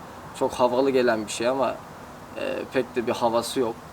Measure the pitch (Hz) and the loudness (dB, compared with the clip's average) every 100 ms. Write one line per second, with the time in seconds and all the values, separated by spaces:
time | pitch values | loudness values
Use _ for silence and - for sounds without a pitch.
0 | - - - - 131 - 123 123 139 127 | -14 -16 -14 -2 0 4 4 6 4 6
1 | 123 110 104 - 117 135 117 107 - - | 4 2 -2 -2 0 2 0 -2 -10 -16
2 | - - - - 98 - - 135 123 127 | -16 -16 -14 -8 -4 -4 -2 -2 0 -2
3 | 117 113 120 113 113 139 117 - - | -2 2 2 2 0 0 0 -2 -12